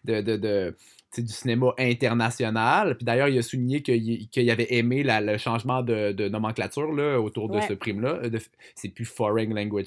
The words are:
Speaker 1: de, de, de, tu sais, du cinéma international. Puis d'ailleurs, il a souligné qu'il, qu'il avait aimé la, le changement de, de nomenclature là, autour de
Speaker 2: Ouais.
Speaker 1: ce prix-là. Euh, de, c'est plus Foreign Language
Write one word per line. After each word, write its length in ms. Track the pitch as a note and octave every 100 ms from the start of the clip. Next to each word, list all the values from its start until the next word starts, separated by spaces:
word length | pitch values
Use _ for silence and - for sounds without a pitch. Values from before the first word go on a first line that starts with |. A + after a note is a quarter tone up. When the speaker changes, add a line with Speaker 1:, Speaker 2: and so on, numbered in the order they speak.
Speaker 1:
de, 160 | - A2
de, 160 | G#2 G#2+
de, 400 | G#2+ G2+ F2+ - - - _
tu 80 | -
sais, 20 |
du 100 | A#2
cinéma 400 | - B2+ A#2 B2+ -
international. 1160 | B2+ A#2 B2 A#2 A2+ A#2 A2+ A2 A#2 E3+ G3 A#2
Puis 80 |
d'ailleurs, 240 | A#2+ A#2+ C#3+
il 100 | B2+
a 40 |
souligné 400 | A#2+ C3 B2 D3
qu'il, 460 | C3 A#2 A2+ A2+ A2+
qu'il 220 | C3 A#2+
avait 240 | A2+ A#2
aimé 300 | B2 A#2+ C3
la, 160 | C#3 A2
le 180 | G#2 G#2+
changement 440 | B2+ A#2 B2+ B2+
de, 280 | A#2+ A2 G#2
de 160 | G2+ G2+
nomenclature 640 | G#2+ A2 A2 G2 - D#3
là, 280 | D3 D3 C3
autour 280 | G#2+ A#2 G#2+
de 60 | G#2
Speaker 2:
Ouais. 80 | G#2+
Speaker 1:
ce 40 |
prix-là. 460 | G2 A2+ G2+ B2 F3
Euh, 40 | A#2+
de, 100 | A2 - _ -
c'est 140 | - G2+
plus 160 | -
Foreign 500 | A#2 - G#2+ A2+ A2
Language 320 | G#2 G#2 G2+